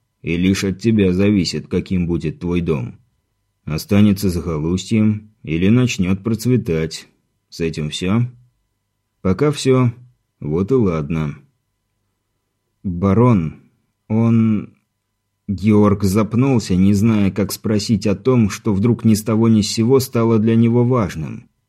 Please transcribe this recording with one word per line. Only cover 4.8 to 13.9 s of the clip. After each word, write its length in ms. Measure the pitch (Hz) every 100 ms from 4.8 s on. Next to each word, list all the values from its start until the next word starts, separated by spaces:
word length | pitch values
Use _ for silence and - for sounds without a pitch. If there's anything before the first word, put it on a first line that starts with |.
| - 113 107 104 - _
или 260 | - 82 92
начнёт 540 | 120 123 - 87 98
процветать. 840 | 113 113 123 127 - 80 80 - - _ _ _ _
С 120 | -
этим 280 | 82 78 76
всё?» 380 | - 92 110 123 - _ _ _ _ _ _ _ _
«Пока 300 | - 185 147
всё. 420 | 147 131 127 123 - - _ _ -
Вот 320 | 73 80 95
и 40 | 131
ладно». 640 | 101 80 73 82 76 71 _ _ _ _ _ _ _ _ _ _ _ _ _ _
«Барон, 720 | 101 87 98 98 123 107 78 - _ _ _